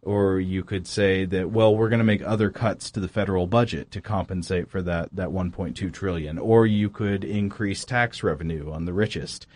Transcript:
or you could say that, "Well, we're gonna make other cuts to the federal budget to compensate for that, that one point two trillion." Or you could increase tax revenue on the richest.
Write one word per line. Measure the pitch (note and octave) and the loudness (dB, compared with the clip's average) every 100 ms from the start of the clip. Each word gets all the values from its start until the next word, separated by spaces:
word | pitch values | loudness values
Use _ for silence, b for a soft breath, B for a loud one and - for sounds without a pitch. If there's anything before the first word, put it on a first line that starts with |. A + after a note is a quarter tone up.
or | - G2+ G2 F#2+ | -2 2 2 2
you | F#2 F#2 | 0 -2
could | F#2 G2 E2+ | -2 -6 -4
say | - G2 F#2+ F#2 | 0 2 2 0
that, | F#2+ F2+ | -2 0
"Well, | A2 A2 G#2+ | 4 6 6
we're | A2 | 4
gonna | A#2 | 4
make | A2+ G#2 - | 4 2 0
other | G#2+ G#2 | 0 0
cuts | - A2+ F#2 - | 0 -2 -2 -6
to | A2 | -4
the | F#2 | -2
federal | A2 G2 F#2 F2+ | -2 0 0 4
budget | A#2 A#2 D2+ - | 2 2 -2 -8
to | G2 | -12
compensate | - G#2 E2+ F#2 E2 F2+ E2 | -4 -4 -2 -6 -2 -2 -2
for | F#2+ | -4
that, | F2+ E2+ E2 | -2 -4 -4
that | F#2+ F2 | -6 -4
one | F#2 F2+ | -2 -4
point | - F2+ - | -4 -8 -4
two | F#2+ | -6
trillion." | - G2 E2+ D2+ E2 | -4 -4 -4 -4 -4
Or | A2 A2+ A2+ | 4 6 6
you | G#2 G#2 | 4 0
could | - G#2 G2 | 0 -2 -2
increase | - G#2 G2+ - G#2 F#2+ | -2 -2 -2 -2 -4 -4
tax | - B2 A#2+ - | -2 0 0 0
revenue | G2+ D2+ E2 D#2+ D2 | -2 -2 -4 -6 -6
on | D#2 F2 | -6 -4
the | |
richest. | F2+ G#2+ - - - - | 0 0 -2 -8 -12 -18